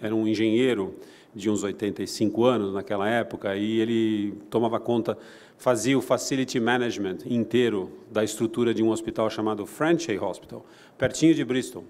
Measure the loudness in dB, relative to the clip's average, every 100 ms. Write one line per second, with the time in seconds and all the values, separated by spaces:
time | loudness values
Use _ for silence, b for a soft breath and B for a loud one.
0 | -4 0 0 2 2 4 2 2 -2 -8
1 | B B B -4 -2 0 -2 -2 -4 -4
2 | -6 -2 0 4 4 4 0 -4 -4 -2
3 | 0 0 -2 -4 -4 -2 0 0 2 2
4 | 2 0 -2 -6 -4 0 0 0 0 0
5 | 0 -4 B B B -2 0 2 2 2
6 | 2 0 0 -2 0 0 2 2 0 -2
7 | -4 -6 -2 -2 2 2 2 2 -4 -10
8 | -6 0 0 0 -2 0 0 2 2 0
9 | -2 -2 -2 0 -2 -2 -6 -2 2 2
10 | 0 -4 -4 -6 -12 -16 B B B -2
11 | -2 4 4 4 2 -2 -2 -8